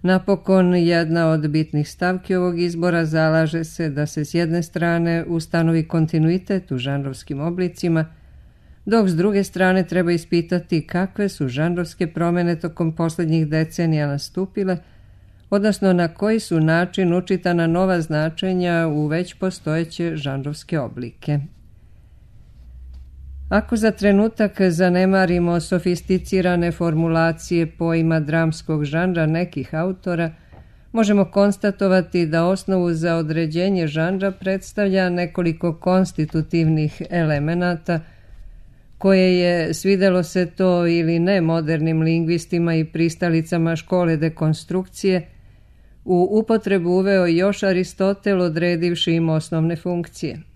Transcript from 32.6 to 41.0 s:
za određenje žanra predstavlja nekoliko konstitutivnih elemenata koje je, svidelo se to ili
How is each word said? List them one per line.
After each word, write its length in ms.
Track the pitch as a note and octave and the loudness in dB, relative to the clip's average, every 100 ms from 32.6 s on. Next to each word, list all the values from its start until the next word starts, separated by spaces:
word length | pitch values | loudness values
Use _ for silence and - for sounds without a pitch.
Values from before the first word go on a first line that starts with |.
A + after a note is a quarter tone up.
| - F#3+ F3 | 0 0 0
za 200 | E3 E3 | 0 0
određenje 720 | E3 D#3 D#3+ E3 D#3+ F#3 F#3+ D#3+ | -2 -2 -2 -2 0 0 0 -2
žanra 440 | D3+ D#3+ F#3+ G3 | -2 -2 0 -2
predstavlja 800 | F#3+ F#3 F#3+ - - G3+ F#3+ F#3 | -4 -4 -4 -6 -2 0 2 0
nekoliko 640 | F3 F3 F3+ E3+ D#3+ F3 | 0 -2 -2 -2 -2 -4
konstitutivnih 1300 | D#3+ - F#3 F#3 - D3+ D#3+ D#3 E3+ D#3+ D#3 D3+ - - | -2 0 2 2 0 -2 -2 -2 0 2 2 0 -4 -6
elemenata 880 | F3 D#3+ D3 D3 E3+ F3+ E3+ - E3 - - - - - - - - - - | -2 0 0 -2 -2 -2 -2 -4 -4 -6 -20 -20 -20 -20 -20 -20 -20 -20 -2
koje 400 | F#3+ F#3+ F#3 F3+ | 4 4 6 4
je, 360 | F3 F3 D#3+ | 2 2 0
svidelo 480 | D#3+ F#3+ G3 F#3+ F3+ | -2 0 4 4 2
se 240 | E3 F#3 F3 | 0 -2 -2
to 400 | - F#3 F3 E3+ | 0 2 4 2
ili 320 | E3+ | 2